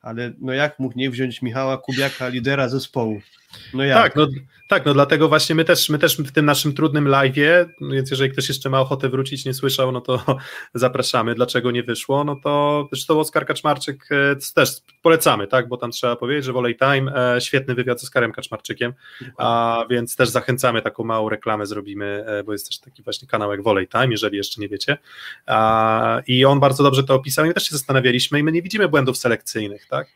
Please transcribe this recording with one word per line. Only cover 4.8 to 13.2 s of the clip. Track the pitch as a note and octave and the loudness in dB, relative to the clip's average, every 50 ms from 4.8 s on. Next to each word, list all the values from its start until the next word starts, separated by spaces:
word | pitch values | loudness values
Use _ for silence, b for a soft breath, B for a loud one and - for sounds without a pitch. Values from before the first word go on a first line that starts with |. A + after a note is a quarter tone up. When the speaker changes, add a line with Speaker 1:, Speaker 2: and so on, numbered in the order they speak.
| C3 | 4
Speaker 2:
no | D3 C#3 | 4 4
dlatego | C#3 C#3 C#3 E3 D3 D#3 D#3 | 4 6 4 6 4 4 4
właśnie | D3 D#3 - - E3 | 4 4 2 2 2
my | D#3+ E3 | 2 4
też, | E3 F3 D#3+ - - | 4 2 2 2 0
my | D3+ D3 | 0 2
też | - - - | 2 2 2
w | - D3 C3 | 0 -4 -2
tym | - D#3+ D3 | 0 2 4
naszym | D3 C#3+ - - D3+ C3+ | 4 2 2 0 -2 0
trudnym | C#3 D#3 D#3 C#3 D3+ D3 | 0 0 0 2 2 2
live'ie, | C#3+ C#3 C#3 C#3 C3+ C3 D3 C#3+ D3+ E3+ F3+ F3 F3 - _ C#3+ C#3 | 4 4 4 4 2 2 2 4 6 6 4 4 2 -4 _ -8 -4
więc | C3+ C3+ C3 C3+ | -2 -4 -2 -2
jeżeli | C3+ C3 C3+ C3+ | -2 0 0 0
ktoś | C3+ - C3+ - | 0 -4 -4 -4
jeszcze | C#3+ C3 - C#3+ | -6 -6 -4 0
ma | C3+ C3+ | 0 0
ochotę | C3 C3 C#3+ C3+ C3+ C3 | 2 0 -2 -2 -2 -2
wrócić, | B2 C3+ C3+ C3+ D3 C3+ - | -2 -2 -4 -4 -6 -8 -6
nie | C3+ C3 | -8 -6
słyszał, | C3+ - C3+ C3+ C3+ C3 B2+ | -2 -2 -2 0 0 0 -2
no | B2+ B2 | -2 -4
to | - - B2+ B2+ - - C3 C3+ - | -4 -2 -2 -2 0 -2 -2 -2 -4
<laughs> | - - - - - _ | -14 -16 -16 -16 -12 _
zapraszamy, | A#2+ B2+ B2 A#2 B2+ B2 - - B2+ A2+ A2+ A#2 | 0 0 0 2 0 -4 0 0 0 0 0 0
dlaczego | A2 B2 A#2+ - B2+ A#2+ B2+ | 0 -2 0 0 -2 -2 0
nie | A#2+ A#2+ A#2 | -2 -2 -4
wyszło, | B2 A#2 G#2+ - - C3+ C#3+ D3 | -4 -6 -6 -2 -2 -2 0 0
no | D3 C#3+ C3+ _ | -2 -6 -6 _
to | D3 D3 C#3+ D3 D3 D3 D3 C#3+ C#3+ | -2 0 2 2 2 0 -2 -4 -6
zresztą | - C3+ - - D#3+ | -8 -10 -2 0 0
Oskar | D3+ | 0